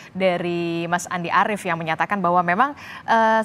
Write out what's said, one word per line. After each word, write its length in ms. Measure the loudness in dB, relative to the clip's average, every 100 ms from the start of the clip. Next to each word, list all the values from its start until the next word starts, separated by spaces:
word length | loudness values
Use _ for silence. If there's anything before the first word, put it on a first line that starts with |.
| -14
dari 720 | 0 2 2 -2 -2 -2 -4 -2
Mas 160 | -4 -4
Andi 240 | -6 0
Arief 320 | 2 2 0
yang 160 | -4 -4
menyatakan 400 | -2 -2 -2 0
bahwa 240 | 2 2
memang, 320 | 2 2 0 -4 -14 -8 0
eh, 340 | 2 4 2